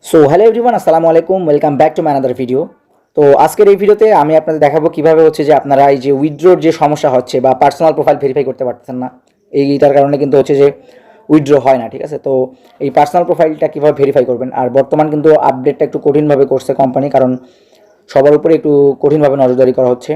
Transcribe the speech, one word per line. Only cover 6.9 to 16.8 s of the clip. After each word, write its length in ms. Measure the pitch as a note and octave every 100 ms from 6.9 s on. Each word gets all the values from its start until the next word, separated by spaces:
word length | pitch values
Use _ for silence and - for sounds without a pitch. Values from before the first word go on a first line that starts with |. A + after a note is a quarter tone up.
| D3 D3 B2+
হচ্ছে 200 | - C3
বা 60 | C3 B2+
পার্সোনাল 300 | C#3+ - D#3+ D3+
প্রোফাইল 200 | D3 C#3+
ভেরিফাই 220 | C#3 C3 C3
করতে 140 | B2 B2+
পারতেছেন 280 | A#2 - B2+
না, 60 | B2+ _ _ _ _ C#3+
এইটার 320 | C#3 C#3+ C#3+ C#3
কারণে 200 | C#3 C#3+
কিন্তু 120 | C#3+ C#3
হচ্ছে 140 | C3 C#3
যে 60 | C#3+ C#3+ - - _ _ -
উইথড্র 220 | D3+ C3+ C#3+
হয় 140 | B2+ C3
না, 60 | A2+
ঠিক 100 | B2+ D#3
আছে? 100 | D3+ C#3+
তো 60 | C3 C3 - _ _
এই 60 | C#3+ C#3
পার্সোনাল 280 | D3 F3+ F3
প্রোফাইলটা 380 | D#3+ D#3+ D3+ D#3
কীভাবে 200 | D3+ D3 C3+
ভেরিফাই 240 | C3+ C#3 B2
করবেন? 180 | B2 B2+ B2+
আর 60 | B2+ C3
বর্তমান 280 | C3 D3+ D3+
কিন্তু 140 | D3+ D3+ D3+ C3
আপডেটটা 340 | C3 B2+ C#3 D3
একটু 100 | D3+ D3+
কঠিনভাবে 380 | C#3+ D3+ C#3+ C3+
করছে 200 | C3+ - C3+